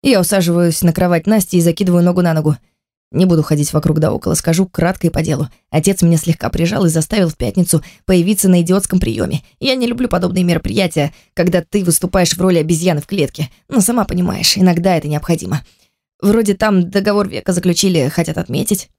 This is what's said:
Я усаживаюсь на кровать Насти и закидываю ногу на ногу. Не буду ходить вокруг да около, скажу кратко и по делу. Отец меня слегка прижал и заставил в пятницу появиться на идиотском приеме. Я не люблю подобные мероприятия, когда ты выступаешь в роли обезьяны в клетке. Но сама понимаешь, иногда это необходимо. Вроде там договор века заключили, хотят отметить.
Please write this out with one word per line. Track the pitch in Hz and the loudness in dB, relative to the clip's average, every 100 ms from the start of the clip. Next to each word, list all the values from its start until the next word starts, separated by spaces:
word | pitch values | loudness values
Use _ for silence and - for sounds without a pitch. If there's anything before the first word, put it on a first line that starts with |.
Я | 277 214 | 2 2
усаживаюсь | 175 196 170 175 170 160 | 2 0 2 2 2 2
на | 175 | 0
кровать | 160 180 170 180 | 2 0 0 2
Насти | 220 185 180 | 0 2 2
и | |
закидываю | 170 165 185 175 | 2 2 2 4
ногу | 175 180 | 4 2
на | 175 | 0
ногу. | 160 156 151 _ _ _ _ _ | 0 0 -2 _ _ _ _ _
Не | - 185 | 0 2
буду | 165 | 2
ходить | 147 147 147 | 2 0 0
вокруг | 151 - 156 | 0 0 0
да | 156 | 0
около, | - - - | -2 -2 -2
скажу | - 165 190 | 0 0 0
кратко | - 170 185 165 | 0 -2 0 -2
и | |
по | - | -2
делу. | 160 156 147 _ _ | -2 -2 -4 _ _
Отец | 156 175 196 | 0 0 2
меня | 170 165 | 2 2
слегка | - 160 - | 0 -2 -4
прижал | - 170 - 170 | -2 -2 2 0
и | |
заставил | 160 - 214 170 | 0 -2 0 0
в | - | -2
пятницу | 226 196 180 156 - - - | -4 -2 0 0 -4 -14 0
появиться | 185 175 208 190 | 2 2 2 2
на | 180 | 2
идиотском | 170 185 185 185 | 2 0 0 -2
приеме. | 180 110 - - _ _ | -2 -2 -4 -6 _ _
Я | 269 262 | -2 0
не | 240 | -2
люблю | 240 247 | -2 -2
подобные | 180 180 175 | -2 -2 0
мероприятия, | 175 170 - 110 180 - 147 - _ | 0 0 -2 -2 -2 -2 -4 -6 _
когда | - 233 175 | -2 0 0
ты | 165 208 | -2 -2
выступаешь | 175 160 180 190 170 | 0 -2 -2 0 0
в | 165 | 0
роли | 185 170 | 0 0
обезьяны | 156 165 180 151 | 0 0 0 -2
в | - | -4
клетке. | 196 180 - 147 _ _ | -4 -4 -4 -10 _ _
Но | 254 | 0
сама | 190 240 - | 0 0 -2
понимаешь, | 175 180 180 170 - | -2 -2 -2 -2 2
иногда | 185 170 185 170 | 2 2 0 0
это | 147 | -2
необходимо. | 147 - 165 - 147 - _ _ _ _ _ | -6 -2 -4 -2 -6 -8 _ _ _ _ _
Вроде | 196 226 208 190 | 0 2 2 0
там | 214 190 175 | 2 2 2
договор | 202 196 208 196 | 0 0 0 -2
века | 107 - | -4 -4
заключили, | 175 180 170 196 170 135 | -2 0 0 0 0 0
хотят | 160 165 160 | -2 -4 -6
отметить. | - - 208 196 - | -6 -6 -2 -4 -6